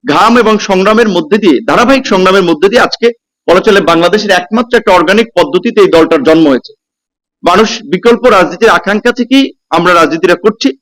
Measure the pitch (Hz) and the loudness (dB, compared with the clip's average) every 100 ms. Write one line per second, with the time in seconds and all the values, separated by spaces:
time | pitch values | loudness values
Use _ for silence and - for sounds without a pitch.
0 | - 151 214 240 214 214 - 185 196 214 | -2 0 2 2 0 -2 -2 -2 0 0
1 | 226 175 160 208 190 127 117 165 240 269 | 0 -2 -2 0 2 0 0 0 0 0
2 | 262 190 185 196 175 151 190 233 175 - | 0 0 2 2 0 0 0 0 -2 -2
3 | 233 233 _ _ - 180 202 202 165 165 | -4 -4 _ _ 0 0 2 0 0 0
4 | 175 208 202 185 180 220 240 233 214 180 | 0 -2 -2 -2 -2 -6 -2 -2 0 0
5 | 165 202 233 - 151 175 233 233 180 165 | 2 0 -2 -4 -2 -2 -2 0 2 2
6 | 160 165 135 160 156 123 - _ _ _ | 2 0 2 2 2 0 -4 _ _ _
7 | _ _ _ _ 170 185 220 - - 180 | _ _ _ _ -2 0 0 -4 -8 -2
8 | 233 240 247 202 160 175 220 170 - 214 | 0 2 2 2 0 0 0 0 -2 -2
9 | 240 240 240 269 269 - _ 165 175 175 | -4 -4 -2 0 -2 -6 _ -2 0 2
10 | 156 160 180 170 220 214 262 - | 0 0 -2 0 -2 -2 -6 -6